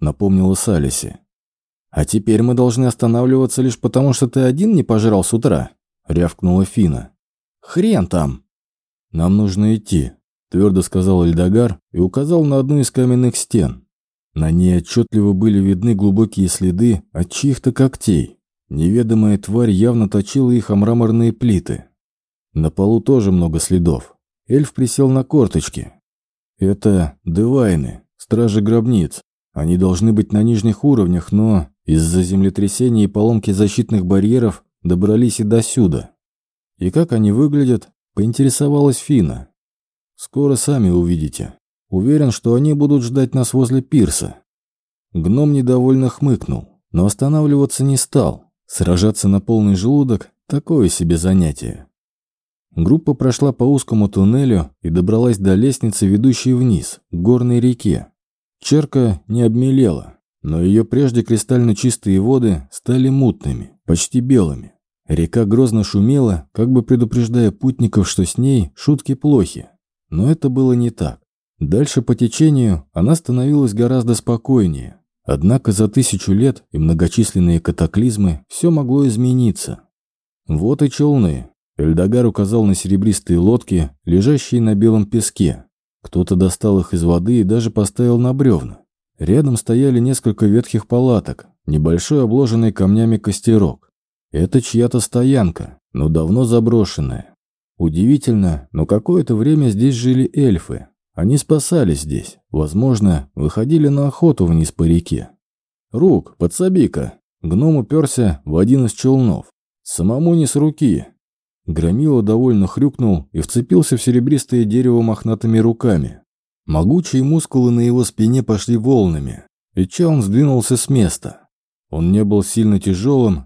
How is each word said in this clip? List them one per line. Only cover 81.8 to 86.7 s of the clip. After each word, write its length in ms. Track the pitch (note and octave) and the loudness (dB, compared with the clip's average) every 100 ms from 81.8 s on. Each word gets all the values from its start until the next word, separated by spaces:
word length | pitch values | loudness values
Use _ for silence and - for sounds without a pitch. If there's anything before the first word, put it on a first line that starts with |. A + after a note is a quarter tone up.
| D2+ E2 F#2+ B2 A#2 | 0 2 2 2 0
указал 380 | G2+ G2 A2+ G#2 | 0 -2 0 0
на 80 | |
серебристые 640 | F#2+ F#2 G2 G#2+ G2 - F2 | 0 0 0 0 -2 0 2
лодки, 500 | F#2 A#2+ - F2+ D2 - - | 2 2 0 -2 -2 -6 -2
лежащие 560 | F2+ A2+ D3 - B2 | 2 2 0 0 -2
на 140 | A2 G2+ | 0 2
белом 300 | A2+ A2 G#2 | 2 2 0
песке. 600 | A2+ - - F2 A1+ - _ _ _ | -2 -4 -2 -2 -2 -12 _ _ _
Кто-то 320 | - F2 F2+ F#2 | -8 -4 0 2
достал 440 | F#2 - G#2+ | 0 0 0